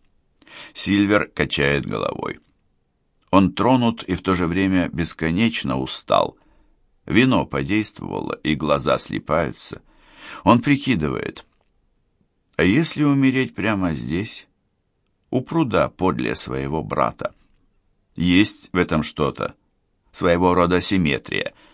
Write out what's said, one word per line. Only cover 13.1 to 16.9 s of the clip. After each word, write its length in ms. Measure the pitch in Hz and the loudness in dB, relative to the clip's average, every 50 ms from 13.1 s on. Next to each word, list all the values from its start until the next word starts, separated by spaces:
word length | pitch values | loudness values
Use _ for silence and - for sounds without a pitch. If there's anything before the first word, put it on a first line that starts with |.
| 139 139 135 131 127 131 131 117 - | 4 4 4 2 2 2 -2 -4 -4
прямо 400 | - 90 110 107 98 92 85 78 | -4 -2 -2 0 0 0 -2 -2
здесь, 520 | 64 58 62 78 90 107 113 - - - _ _ _ _ _ _ _ _ _ _ _ _ _ _ _ _ _ | -4 -4 -4 -4 -4 -4 -6 -10 -16 -20 _ _ _ _ _ _ _ _ _ _ _ _ _ _ _ _ _
у 100 | - 131 | -4 -4
пруда 480 | 135 - 160 165 156 117 95 85 69 - | -2 -2 0 0 0 2 2 0 0 0
подле 460 | - - 87 92 69 58 62 57 58 | -2 -2 -2 0 0 0 -2 -4 -4
своего 480 | - - - 64 65 67 69 76 80 58 | -4 -6 -6 -6 -6 -4 -4 -4 -4 -4
брата? 520 | 50 | -4